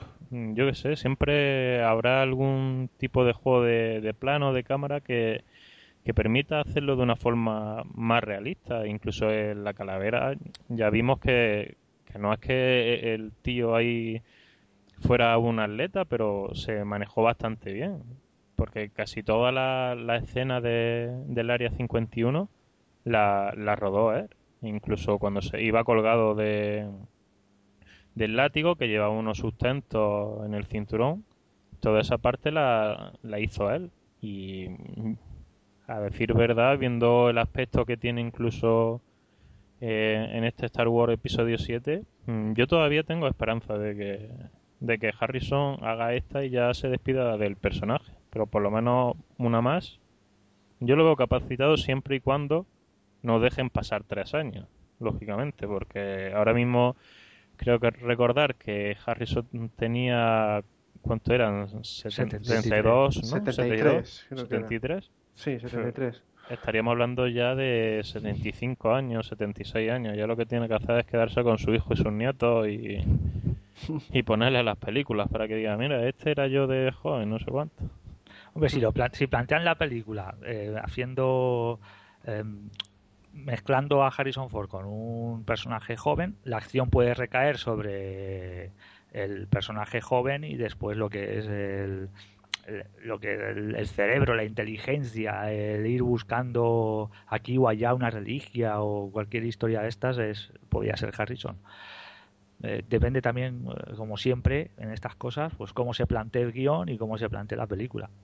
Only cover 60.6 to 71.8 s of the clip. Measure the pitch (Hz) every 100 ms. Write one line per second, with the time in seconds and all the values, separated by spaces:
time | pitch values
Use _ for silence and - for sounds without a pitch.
60.6 | 104 _ _ - - 113 - 123 110 101
61.6 | 101 107 107 - 110 104 117 104 120 113
62.6 | 110 107 110 123 139 - 113 170 208 127
63.6 | 123 110 - 240 - - - 131 123 123
64.6 | 110 113 131 185 - _ _ - - 123
65.6 | 120 120 113 120 127 117 _ _ - 123
66.6 | - 110 113 117 120 123 123 120 120 131
67.6 | 135 120 113 107 107 110 107 101 104 -
68.6 | 120 123 110 127 131 113 107 107 104 101
69.6 | 104 113 110 127 113 104 107 117 113 120
70.6 | 117 107 - 120 - 117 110 123 120 110
71.6 | - 113